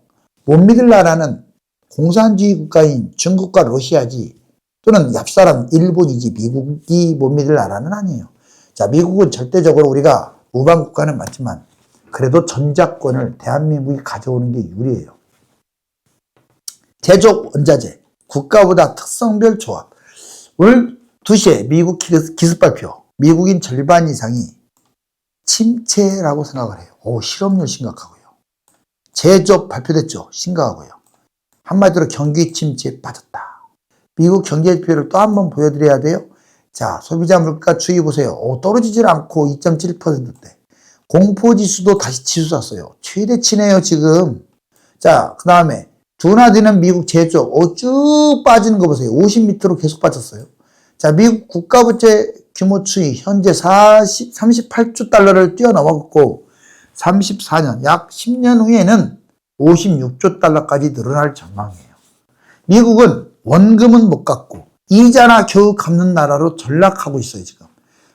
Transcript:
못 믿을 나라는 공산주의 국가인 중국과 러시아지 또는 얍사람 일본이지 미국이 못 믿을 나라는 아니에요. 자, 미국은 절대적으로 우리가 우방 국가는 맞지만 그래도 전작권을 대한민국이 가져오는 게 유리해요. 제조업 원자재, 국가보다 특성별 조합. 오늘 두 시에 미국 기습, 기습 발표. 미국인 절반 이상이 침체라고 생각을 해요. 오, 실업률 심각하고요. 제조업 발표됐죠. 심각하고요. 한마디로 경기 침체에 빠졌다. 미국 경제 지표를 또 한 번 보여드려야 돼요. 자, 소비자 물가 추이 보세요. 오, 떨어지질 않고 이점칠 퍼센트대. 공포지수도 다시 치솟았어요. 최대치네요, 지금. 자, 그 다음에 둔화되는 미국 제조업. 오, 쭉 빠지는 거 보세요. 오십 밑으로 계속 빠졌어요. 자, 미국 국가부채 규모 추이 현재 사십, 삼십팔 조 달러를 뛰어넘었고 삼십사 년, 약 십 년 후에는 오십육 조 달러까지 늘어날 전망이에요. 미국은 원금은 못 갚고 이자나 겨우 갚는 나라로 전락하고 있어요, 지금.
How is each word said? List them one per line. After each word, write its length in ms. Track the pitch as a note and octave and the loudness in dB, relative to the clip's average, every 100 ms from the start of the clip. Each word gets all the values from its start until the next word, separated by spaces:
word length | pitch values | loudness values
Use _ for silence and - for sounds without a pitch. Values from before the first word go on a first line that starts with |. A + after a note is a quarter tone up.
| _ _ _ _ | _ _ _ _
못 120 | - D#3 | 2 4
믿을 320 | F#3+ A#3 B3 | 6 4 6
나라는 560 | G#3 F3 D#3+ D3+ - _ _ _ _ _ | 4 4 0 -4 -8 _ _ _ _ _
공산주의 640 | - D#3+ F#3+ A3 G3 G3+ E3+ | -4 0 2 2 2 0 -2
국가인 560 | D3+ E3 D#3 C3 G2 - | -2 2 2 0 -8 -6
중국과 480 | F3 F#3 F#3 F#3+ | -2 -2 0 0
러시아지 760 | C3 C3 B2+ D#3+ B2 B2+ - _ _ _ _ _ | 0 -2 -2 -2 -2 -8 -12 _ _ _ _ _
또는 320 | - G#3 C3+ | 2 2 2
얍사람 640 | - - - F3+ C3+ B2 | -4 -4 2 2 2 0
일본이지 560 | D#3+ F3+ E3+ D#3+ A#2+ A#2 | 0 0 0 0 -2 -6
미국이 840 | G2 A#2 C3+ C3+ D3 - E3+ E3+ | -6 -6 -6 -8 -12 -4 -2 0
못 140 | D3 C3+ | -2 -2
믿을 260 | D3 C#3 | -2 0
나라는 380 | D3+ F#2+ G2+ D3 | -2 -2 -8 -10
아니에요. 380 | G#3 F#3+ B2 F2 _ _ _ _ | -8 -8 -10 -14 _ _ _ _
자, 140 | - G#2+ | -8 -2
미국은 440 | C#3+ F3 F#3+ F3+ | 0 0 0 0
절대적으로 600 | - B2+ F#3 D#3+ D3 C#3+ | -2 -4 0 2 2 2
우리가 480 | C3+ D3 A#2 - _ _ | 2 0 0 -4 _ _
우방 320 | B2 C#3 E3+ | -2 0 0
국가는 340 | C#3+ - D3+ C3+ | -2 -6 -6 -6
맞지만 480 | - - - - _ _ _ _ _ | -12 -12 -12 -12 _ _ _ _ _
그래도 360 | - C3 D#3+ E3 | -6 0 0 0
전작권을 880 | A#2+ D3 C#3+ E3 - C3+ C3 B2 - | -6 -4 -2 -2 -2 -6 -4 -6 -10
대한민국이 680 | - C#3 D#3 D3 C3+ C#3 | -8 -4 -4 -4 -6 -8
가져오는 480 | - A2+ C3 B2+ B2 | -10 -12 -8 -6 -6
게 140 | A#2+ F2 | -8 -10
유리해요. 520 | F#2 C3 G#2+ - _ _ _ _ _ _ _ _ _ _ _ _ _ _ _ - _ _ _ | -8 -6 -6 -10 _ _ _ _ _ _ _ _ _ _ _ _ _ _ _ -20 _ _ _
제조업 520 | - F#3 G#3+ F#3+ - | 2 4 4 2 -4
원자재, 460 | D3 D3 C#3 - - _ _ _ | -2 0 0 -2 -18 _ _ _
국가보다 680 | C#3+ C#3 G#3+ F3+ F3+ C#3+ | -10 0 2 4 2 0
특성별 640 | - - - A#3 G#3 A3+ G#3 | -4 -16 -6 -4 0 0 -2
조합. 320 | A#2 F#2 - _ _ _ - - _ - | -10 -14 -16 _ _ _ -20 -20 _ 2
오늘 420 | G3 B3 A#3+ - _ _ | 4 4 0 -10 _ _
두 120 | - G#3+ | -2 2
시에 280 | G3+ B2 | 2 0
미국 340 | G#2+ D#3+ F3 E3+ | 0 -2 -2 -4
기습, 380 | - E3 D#3+ - | -4 -4 -4 -2
기습 220 | E3+ E3 | -2 2
발표. 460 | E3 - - - _ - | 0 0 -12 -18 _ -2
미국인 420 | D3 E3 F#3 F3+ | 2 2 0 -2
절반 480 | - B2+ C#3 E3+ D#3+ | -4 -8 0 2 0
이상이 380 | C3 A2 B2 - _ _ _ _ _ _ _ _ _ | -6 -6 -8 -8 _ _ _ _ _ _ _ _ _
침체라고 1000 | - - A3+ A#3+ - - G3 G3 D#3+ D3 | -8 -2 -2 -2 -4 -2 -2 -2 -4 -6
생각을 360 | D3 C3+ A#2 G2 | -8 -10 -10 -12
해요. 80 | - _ | -20 _
오, 160 | - A#2+ | -10 -8
실업률 480 | - - G3 F#3+ C#3+ | -8 -8 -4 -2 -4
심각하고요. 500 | - A#2 - - _ _ _ _ _ _ _ _ _ _ | -8 -12 -14 -20 _ _ _ _ _ _ _ _ _ _
제조업 560 | - D#3+ F#3+ E3 F#3 - | -2 2 2 2 0 0
발표됐죠. 600 | C3 B2+ D#3 D#3 F#2 - | -12 -4 -4 -4 -12 -18
심각하고요. 580 | - F3 E3+ B2 D#2+ C#2 _ _ _ _ _ _ _ | -14 -8 -4 -6 -8 -20 _ _ _ _ _ _ _
한마디로 440 | - F#3+ G3 E3+ D#3+ | -6 0 2 0 -4
경기 440 | - D3 D3+ E3 | -4 -4 -4 -4
침체에 480 | - D3+ B2 C3+ C3 | -4 -8 -8 -12 -12
빠졌다. 400 | - - _ - - - _ _ _ _ _ - | -18 -20 _ -18 -18 -20 _ _ _ _ _ -2
미국 260 | E3+ F#3+ | 0 0
경제 320 | F#3+ D3+ E3+ F3+ | -2 -2 0 -2
지표를 320 | F3+ D#3 C#3+ | -2 -4 -2
또 100 | F#3 | 0
한 160 | G#3+ | 0
번 160 | G3+ F3 | 0 -4
보여드려야 500 | C#3+ D3+ C#3+ D3+ C3+ | -2 -2 0 0 0
돼요. 260 | D3 E3 - _ _ _ _ | -2 -6 -10 _ _ _ _
자, 280 | - A2 F#2 | -10 -10 -10
소비자 380 | - E3 E3+ F3+ | -8 -6 0 0
물가 380 | D#3+ D#3 - E3 | 0 -4 -4 -2
추이 220 | - F3+ | -2 -2
보세요. 360 | D3+ C#3 B2 - | -2 -4 -4 -6
오, 200 | A#2 B2+ | -8 -4
떨어지질 480 | F#3+ A#3 A3+ G#3+ G#3 | -2 -2 -2 0 0
않고 400 | D#3 D#3 D#3+ C#3+ | 0 -4 -4 -4
이점칠 500 | C#3 F3 D#3 F3 E3+ | -4 -4 -4 -6 -8
퍼센트대. 580 | E3+ C3+ B2+ - - _ _ _ _ _ _ | -6 -6 -8 -18 -20 _ _ _ _ _ _
공포지수도 920 | E3 G3+ F#3+ A#3 A#3 G3 - F#3 G3 | 0 0 0 0 2 -2 -2 0 0
다시 260 | - B2+ | -4 -10
치솟았어요. 720 | - E3 D#3+ D3+ - A2 - _ | -6 -6 -4 -6 -8 -14 -18 _
최대치네요, 800 | - F#3+ G#3+ A#3+ - G#3+ G#3 F#3+ | -12 -8 -4 -2 -2 0 2 2
지금. 640 | - D#3+ D#3 E3 F3 G#2+ _ _ _ _ _ _ | 0 0 2 2 0 -6 _ _ _ _ _ _
자, 340 | F3 C#3+ - - | 2 2 0 -6
그 100 | F3 | 2
다음에 400 | F3 D#3+ A2 - _ _ _ | 2 2 -4 -14 _ _ _
둔화되는 640 | E3+ G#3+ A#3+ G#3+ G#3+ G3+ | 2 4 6 6 4 2
미국 280 | F3 F3 D#3+ | 2 0 0
제조업. 440 | E3 E3 E3 - | 0 2 0 0
오, 220 | D3 F3 | 0 0
쭉 680 | - B3 C4+ D4 D4+ D4+ C#4 | -2 -4 0 2 2 2 2
빠지는 340 | C4+ A#3 G#3 G#3 | 4 4 4 0
거 80 | F3 | 0
보세요. 240 | C3+ B2 | -2 -2
오십 360 | B2 G3+ A3+ G#3+ | 0 2 2 0
밑으로 300 | - F#3+ E3+ | -2 -4 -2
계속 240 | D#3 D3+ | -4 -2
빠졌어요. 460 | E3 C3+ - G#2+ C3 _ _ _ _ _ | -4 -4 -14 -18 -20 _ _ _ _ _
자, 140 | D3+ | 0
미국 360 | D#3 A#3 A3+ - | 4 2 2 -6
국가부채 840 | E3+ E3+ B3 A#3 A#3 A3+ G#3+ G#3+ - _ | -12 0 2 2 4 4 4 0 -10 _
규모 280 | - F#3 G3 | -4 -2 -2
추이 320 | F#3+ - D3+ B2 | -4 -4 -4 -4
현재 360 | - G3+ F#3 | -4 0 2
사십, 800 | D#3+ E3+ G3 G#3+ G#3+ G3+ - - | 0 2 4 6 6 4 -4 -12
삼십팔 600 | - A3 A#3 A#3 - A#3 | -4 0 0 -2 -4 -4
조 160 | A3+ A3+ | -4 0
달러를 440 | A3 G3 F#3+ F#3 | 4 4 4 2
뛰어넘었고 960 | F3+ A#3+ F#3+ D3 D3+ - D#3 C3 - _ _ _ _ _ | 2 0 2 0 -2 -2 2 2 0 _ _ _ _ _
삼십사 680 | - E3+ G3 F#3+ G3+ - D#3+ | -6 -2 0 -2 -8 -4 -4
년, 240 | D3 A#2 | -2 -4
약 260 | C#3 E3+ - | -2 -2 -4
십 300 | - A#3 B3 | -12 -8 -2
년 200 | B3 A#3 | 2 2
후에는 600 | A3 A#3 F3+ A3 - - _ _ _ - | 2 2 4 2 0 -8 _ _ _ 0
오십육 600 | D3+ E3 G3+ D3+ B2+ B2+ | 2 2 2 -2 -4 -4
조 220 | F#3+ F#3+ | -4 0
달러까지 520 | D#3+ D3+ D3+ C#3+ D3 | 0 0 -2 -4 -4
늘어날 420 | B2+ A#2+ D3 D3 | -6 -6 -4 -4
전망이에요. 600 | - F2+ G2 G#2 F#2 _ _ _ _ _ _ _ _ - | -6 -18 -14 -14 -16 _ _ _ _ _ _ _ _ 2
미국은 640 | G#3 A#3 A3 A3+ A#2 - _ | 4 4 6 4 2 -10 _
원금은 640 | A2+ D#3+ G#3 A3 A#3+ A#3 A3 | 0 4 6 6 6 6 4
못 140 | D3+ | 0
갚고 420 | - B2+ - - _ _ _ | -4 -8 -10 -20 _ _ _
이자나 560 | G3 A#3+ B3 A#3+ A#3 A3+ | 4 6 6 6 6 4
겨우 300 | G3 G#3 G#3 | 2 2 0
갚는 380 | D#3+ E3+ F#3 | -4 -2 0
나라로 420 | E3+ D3 C#3+ E3 E3 | 0 0 0 -2 -4
전락하고 640 | A#2 D3+ F#3+ - D3+ C#3 | -6 0 0 0 -8 -8
있어요, 240 | - G#2 | -10 -14
지금. 240 | F2+ _ _ _ _ _ _ | -20 _ _ _ _ _ _